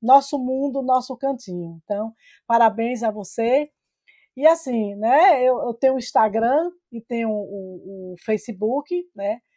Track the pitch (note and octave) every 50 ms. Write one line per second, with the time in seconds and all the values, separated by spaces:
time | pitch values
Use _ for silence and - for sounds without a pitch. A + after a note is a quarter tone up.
0 | - A3+ C4 C#4 C#4 - - C4+ B3+ B3+ C4 C4 C#4 C#4+ A#3+ C4+ C4 B3+ B3+ B3+
1 | A#3+ - C4 A#3 - C4+ C#4 A#3+ - - F3+ F3 F3 E3+ E3+ E3 - - G#3 G3+
2 | G#3+ A3+ A3+ _ _ _ _ _ _ - A#3 A#3 A#3 A3 G3 G#3 A3+ A#3+ B3+ A3+
3 | A#3 A3+ G#3 G#3+ G3 - - - A3+ A#3 B3+ C#4+ D4+ D4 _ _ _ _ _ _
4 | _ _ _ _ _ _ _ B3+ C#4 D#4 E4 E4 - C4+ B3 A3+ G#3+ G3+ G3+ G3+
5 | G#3 A3+ B3+ D4 E4+ G4+ D#4+ B3+ B3+ B3+ B3+ A#3 - A#3+ A#3 A#3 - C4 C4 C4
6 | A#3 - - B3 A3 A3 G3 A3+ A3 A#3 C4 D4 E4+ F4 F4+ _ _ _ - A#3
7 | A3+ - A#3+ A#3 A3+ A3+ G#3+ G#3 G3+ - G3+ G3+ F#3+ F#3 F#3 F3 - F#3+ G3 F#3+
8 | F#3 F#3 F3+ F3 - - A3 G#3 - - G#3 F#3 G#3 A3 B3 C#4+ C#4+ - F4 F4+
9 | F4+ F4+ _ G#3 G3 G3+ A3 A#3+ _ _ _